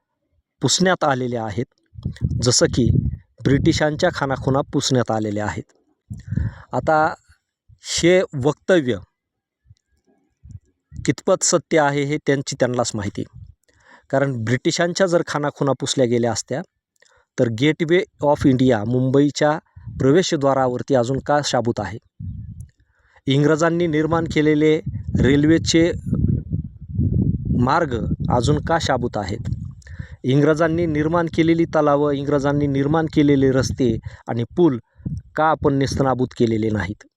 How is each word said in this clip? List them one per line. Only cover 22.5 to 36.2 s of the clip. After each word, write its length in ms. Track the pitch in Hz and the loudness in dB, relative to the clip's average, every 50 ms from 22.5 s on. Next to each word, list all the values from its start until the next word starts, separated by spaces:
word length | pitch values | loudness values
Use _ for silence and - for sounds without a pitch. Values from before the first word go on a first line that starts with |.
| - - - - _ _ _ _ _ _ _ _ _ _ - | -16 -18 -18 -20 _ _ _ _ _ _ _ _ _ _ -2
इंग्रजांनी 600 | - 135 139 147 143 156 147 170 165 165 170 175 170 | 0 2 2 4 4 4 4 2 2 2 0 -2 0
निर्माण 380 | 147 151 156 151 165 165 165 135 - | 0 0 0 0 0 -2 -2 -2 0
केलेले 480 | 156 151 151 156 151 156 156 156 160 - - - - - - - - | 0 2 2 2 4 4 2 2 2 -2 -6 -10 -10 -8 -4 -2 0
रेल्वेचे 720 | 117 123 139 143 147 151 165 160 - - - 165 165 170 - - - - - - - - - - - - - - - - - - - - - - - - - - - - - - - - - - | 2 4 4 4 4 4 4 2 2 2 2 2 2 2 0 -4 -6 -4 -2 0 0 0 0 -2 -4 -6 -6 -6 -8 -8 -14 -18 -16 -10 -4 -2 -2 0 0 0 0 0 -2 -4 -2 -2 -2 0
मार्ग 460 | 123 127 143 170 175 139 123 113 101 - - - - - | 2 2 2 0 0 -2 -2 -4 -4 -4 -4 -4 -2 0
अजून 360 | 120 123 117 127 151 147 - | 0 0 2 2 0 0 0
का 120 | - 165 165 | 0 -2 -2
शाबूत 360 | - - 139 120 120 120 - - | 0 0 -2 -2 -2 -4 -4 -4
आहेत? 340 | 101 - 107 - - - - - - - - - - - - - - - - - - | -6 -6 -6 -8 -6 -8 -8 -8 -8 -12 -14 -16 -20 -18 -16 -16 -14 -16 -14 -8 -2
इंग्रजांनी 640 | 127 131 147 143 147 156 147 170 160 160 165 175 | 0 2 4 4 4 4 2 2 0 0 0 -2
निर्माण 400 | 165 151 147 151 160 165 175 170 165 - | -2 -2 -2 -2 0 0 0 -2 -2 0
केलेली 320 | - 165 160 165 165 165 | 0 2 2 2 2 0
तलावं, 460 | 160 - 160 151 147 143 143 147 147 | 0 2 2 2 4 2 2 2 0
इंग्रजांनी 560 | 143 135 143 139 143 143 131 143 143 147 147 143 | -2 -2 -2 0 0 0 2 2 0 0 0 0
निर्माण 380 | 135 139 139 143 151 165 160 156 - | 0 0 0 2 2 0 0 0 2
केलेले 380 | 160 147 143 143 139 135 135 | 2 4 4 4 4 4 4
रस्ते 480 | 127 135 120 - - - 139 120 113 - - - - - - - | 2 2 0 0 -2 0 0 0 0 -2 -6 -12 -16 -16 -10 -8
आणि 160 | 131 117 120 | -6 -6 -6
पूल 360 | - - - 180 160 131 113 - _ _ _ - - - - - - - | -4 0 4 4 4 4 0 -6 _ _ _ -10 -10 -10 -10 -12 -10 -2
का 100 | - 151 | 0 2
आपण 280 | 160 151 143 - 151 139 | 2 2 2 0 0 2
नेस्तनाबूत 540 | 135 139 - - - 139 135 127 123 | 2 0 -2 0 0 0 0 2 0